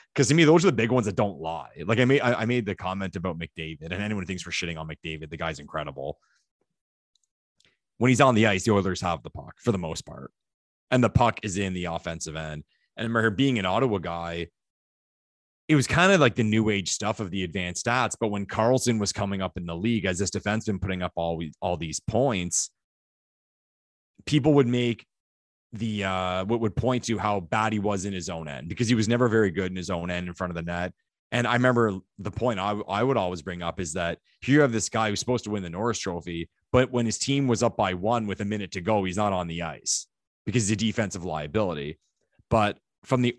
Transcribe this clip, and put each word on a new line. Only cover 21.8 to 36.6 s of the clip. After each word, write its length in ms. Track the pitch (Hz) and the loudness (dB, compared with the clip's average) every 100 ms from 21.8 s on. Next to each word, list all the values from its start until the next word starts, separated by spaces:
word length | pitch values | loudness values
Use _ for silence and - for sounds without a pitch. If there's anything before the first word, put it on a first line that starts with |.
| 82 76 | -4 -8
points, 680 | - 113 135 101 87 - - _ _ _ _ _ _ _ _ _ _ _ _ _ _ _ - | -4 0 0 0 -2 -4 -6 _ _ _ _ _ _ _ _ _ _ _ _ _ _ _ 0
people 280 | 147 135 143 | 2 6 6
would 120 | 120 | 4
make 380 | 123 120 110 _ _ _ _ _ _ _ | 2 0 -4 _ _ _ _ _ _ _
the, 300 | 107 113 104 | -8 -4 -2
uh, 420 | 98 92 92 92 95 | -2 0 0 -2 0
what 140 | 117 | 0
would 160 | 113 - | 0 0
point 300 | 113 123 117 | 0 0 -2
to 120 | 107 | -2
how 220 | 104 104 | 0 -2
bad 340 | 82 110 110 | 0 0 2
he 60 | 107 | 0
was 260 | 101 101 98 | 0 -2 -2
in 80 | |
his 160 | 95 85 | -6 -6
own 180 | 82 78 | -8 -8
end, 220 | 67 78 | -10 -10
because 180 | - 113 | -2 2
he 80 | 120 | 2
was 140 | 107 | 4
never 180 | 120 123 | 4 4
very 240 | 110 104 | 4 4
good 200 | 82 92 | 2 -2
in 40 | 92 | -4
his 140 | 85 | -4
own 220 | 87 87 | -4 -4
end 160 | 90 90 | -4 -6
in 60 | |
front 180 | 85 90 | -6 -6
of 40 | 85 | -4
the 60 | |
net. 320 | 85 87 90 - _ _ _ | -4 -4 -4 -8 _ _ _
And 160 | 120 120 | -2 0
I 60 | |
remember 440 | 120 127 120 113 95 - - | 4 4 4 2 0 -10 -12
the 120 | 101 | -10
point 280 | - 120 101 | -4 -2 -2
I, 120 | 98 104 - | -2 -4 -2
I 160 | 101 | 0
would 140 | 127 127 | 2 2
always 240 | 92 90 | 0 -4
bring 200 | 80 87 | -8 -6
up 160 | 85 - | -6 -6
is 140 | 85 | -6
that 260 | 85 85 82 _ _ | -4 -4 -4 _ _
here 140 | - 143 | 4 6
you 60 | |
have 100 | 143 | 6
this 160 | 113 - | 2 -2
guy 220 | 113 110 | 0 0
who's 100 | 101 | -2
supposed 240 | - 123 104 | -2 -2 -2
to 40 | |
win 140 | 104 | -6
the 60 | 90 | -6
Norris 300 | 85 117 107 | -4 -4 -4
Trophy, 480 | 98 87 85 85 82 _ | -6 -6 -6 -8 -8 _